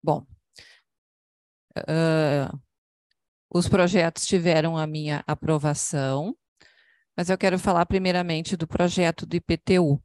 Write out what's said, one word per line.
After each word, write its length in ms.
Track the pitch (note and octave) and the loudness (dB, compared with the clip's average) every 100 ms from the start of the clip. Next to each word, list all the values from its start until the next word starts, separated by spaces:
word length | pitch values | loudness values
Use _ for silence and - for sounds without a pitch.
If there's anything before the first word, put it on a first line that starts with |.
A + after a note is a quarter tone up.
Bom, 220 | - D3 - - _ - - _ _ _ _ _ _ _ _ _ _ - - | 0 -2 -4 -20 _ -20 -20 _ _ _ _ _ _ _ _ _ _ -12 -4
ãh, 640 | D#3+ E3 D#3+ D3+ C#3+ C3+ C#3 _ _ _ _ _ _ _ _ _ | 0 2 2 2 0 -2 -8 _ _ _ _ _ _ _ _ _
os 220 | F3 F3 | -2 2
projetos 560 | G3 F3 G3 E3 - - | 4 4 4 0 -2 -2
tiveram 500 | F#3+ E3+ D#3+ D#3+ E3 | 0 2 2 2 -2
a 100 | D#3 | -4
minha 380 | D#3 D3+ D3 - | -6 -4 -6 -4
aprovação, 1080 | D3+ - D#3 D3 D3 - D3+ C3+ C3+ E3+ C#4 _ _ - _ _ _ _ - | -6 0 0 0 -2 -4 -2 -2 -2 -4 -8 _ _ -20 _ _ _ _ -8
mas 140 | F3 | -2
eu 80 | F#3 | 2
quero 200 | G3 F#3 | 2 0
falar 280 | G3+ F3 F3 | 2 2 2
primeiramente 680 | G3 F#3 F3+ F3 D#3+ E3 | 0 2 0 0 -2 -4
do 140 | F3+ E3 | -6 -4
projeto 560 | - F3+ F3+ E3+ E3 | 0 0 2 0 0
do 120 | - E3+ | -4 -6
I 40 | |
P 160 | - E3 | -2 -4
T 220 | - F#3 | 2 4
U. 200 | E3+ C#3 | 4 2